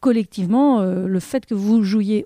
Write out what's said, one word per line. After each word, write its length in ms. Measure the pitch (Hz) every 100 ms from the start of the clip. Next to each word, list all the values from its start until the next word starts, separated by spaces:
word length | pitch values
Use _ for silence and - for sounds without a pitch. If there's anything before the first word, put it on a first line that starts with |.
collectivement, 800 | 262 226 202 - 180 233 285 240
euh, 260 | 185 185 190
le 120 | 185
fait 240 | - 269 -
que 80 |
vous 300 | 208 202 226
jouiez 420 | 196 214 202 208